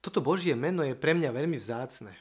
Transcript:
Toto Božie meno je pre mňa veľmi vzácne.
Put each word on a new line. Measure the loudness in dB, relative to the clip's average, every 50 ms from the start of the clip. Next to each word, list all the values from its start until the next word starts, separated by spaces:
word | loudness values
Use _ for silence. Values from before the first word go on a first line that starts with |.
Toto | -12 0 -2 0
Božie | 2 2 2 2 2 2 2
meno | 2 2 0 2 2 0
je | 0 0
pre | 0 2 2 4
mňa | 4 2 0 0
veľmi | 0 0 0 -2 -2
vzácne. | -4 -6 -6 -6 -6 -8 -10 -14 -14 -16 -18 -20